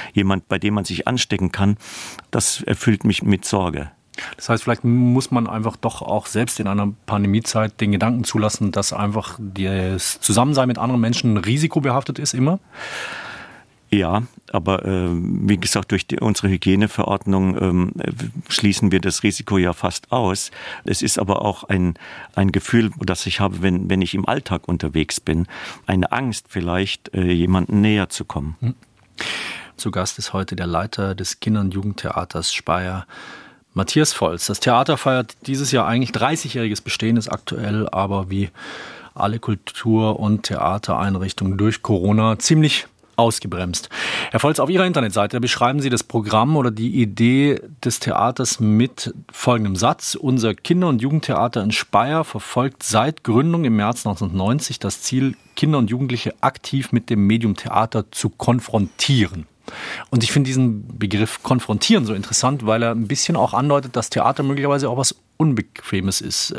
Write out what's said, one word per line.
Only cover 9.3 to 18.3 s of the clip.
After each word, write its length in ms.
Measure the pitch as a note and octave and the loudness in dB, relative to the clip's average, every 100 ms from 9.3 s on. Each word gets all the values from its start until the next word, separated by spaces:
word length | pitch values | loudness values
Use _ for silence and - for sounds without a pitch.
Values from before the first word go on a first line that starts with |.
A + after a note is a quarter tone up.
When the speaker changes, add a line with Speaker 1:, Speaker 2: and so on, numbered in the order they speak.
| - | -10
Speaker 2:
das 800 | G#2 F#2+ F#2+ F#2+ F#2 F#2+ - - | -10 -6 -2 -2 -2 -4 -4 -4
Zusammensein 480 | - G#2+ C3 C#3 B2+ | 0 2 4 2 2
mit 100 | A#2 | 0
anderen 240 | A#2 B2+ | 0 2
Menschen 360 | A2+ A#2+ B2 G#2 | 2 2 2 2
risikobehaftet 840 | F#2+ C#3 D#3+ D#3+ C3+ B2+ C3 C3+ | 2 0 2 0 0 -2 -2 -4
ist, 160 | D3 B2+ | -4 2
immer? 240 | C3+ G3 _ - - - - - - - - - _ _ - | 2 0 _ -16 -12 -10 -10 -12 -14 -16 -18 -20 _ _ -2
Speaker 1:
Ja, 320 | G#2 E2+ G2+ A#2+ - - | 0 2 0 -2 -12 -4
aber, 320 | G2 E2+ F#2+ - | -2 0 0 0
äh, 240 | F#2 F2+ | 0 0
wie 460 | F2 F2+ F#2 G2+ G2 | -2 -2 0 2 2
gesagt, 340 | F#2+ G#2 F#2+ | 2 -2 0
durch 140 | F#2+ - | -2 -2
die, 140 | - | -2
unsere 300 | A2+ G2 G2 | 0 0 0
Hygieneverordnung, 1080 | F#2 - G2 G#2+ - - G2 - G2 F#2+ F2+ | 2 2 4 2 0 -2 -2 0 2 2 2
ähm, 320 | F#2 F2+ F2+ - - - A2 | 2 2 0 -2 -6 -6 -8